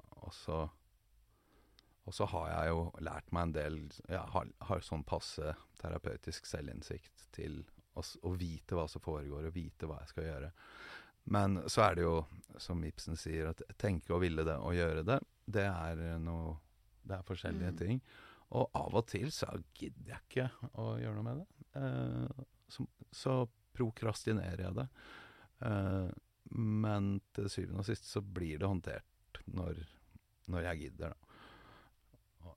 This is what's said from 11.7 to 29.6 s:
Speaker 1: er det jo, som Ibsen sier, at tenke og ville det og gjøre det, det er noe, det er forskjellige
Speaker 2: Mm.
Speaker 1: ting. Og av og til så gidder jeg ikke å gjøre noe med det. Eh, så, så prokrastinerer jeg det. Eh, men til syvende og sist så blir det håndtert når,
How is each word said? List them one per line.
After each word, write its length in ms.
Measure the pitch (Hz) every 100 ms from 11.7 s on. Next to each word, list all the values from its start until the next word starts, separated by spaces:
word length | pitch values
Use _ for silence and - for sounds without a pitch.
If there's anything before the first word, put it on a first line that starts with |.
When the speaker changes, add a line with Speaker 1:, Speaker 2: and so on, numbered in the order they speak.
| -
Speaker 1:
er 140 | 104 87
det 80 |
jo, 100 | 85 82 78 - - -
som 260 | - 85
Ibsen 340 | 80 - - 82
sier, 300 | 82 80 80
at 140 | - -
tenke 420 | - 104 82 -
og 80 | 87
ville 220 | 90 80 80
det 80 | 71
og 200 | 71 87
gjøre 260 | 82 80
det, 160 | 85 139 - _
det 200 | - 104 98
er 380 | 87 82 82 82 82
noe, 400 | 82 82 80 78 - _ _ -
det 180 | - 95
er 80 | -
forskjellige 460 | 90 90 95 90
Speaker 2:
Mm. 80 | 82
Speaker 1:
ting. 200 | 90 131 - - - - -
Og 180 | 120 -
av 200 | 143 -
og 140 | 104 117
til 180 | - 151
så 160 | - - - -
gidder 420 | - - - -
jeg 100 | 113
ikke 460 | - 127 127 - 127
å 180 | - 113
gjøre 220 | 113 113 107
noe 100 | 113
med 140 | 139
det. 60 | 196 - -
Eh, 720 | 139 135 127 123 123 127 131 - - -
så, 160 | - 123 - -
så 240 | - 139 131 117 _ _
prokrastinerer 920 | - 113 - 110 - 110 110 90 85
jeg 140 | 92 98
det. 80 | 131 - - - - - - -
Eh, 520 | 110 101 95 95 90 - - _ -
men 560 | 117 110 107 107 101 101 98 -
til 160 | - 101
syvende 320 | - 90 95
og 60 | 101
sist 180 | 107 -
så 140 | -
blir 380 | 98 92 82 76
det 60 | 98
håndtert 680 | 92 - - - _ _ - -
når, 340 | 92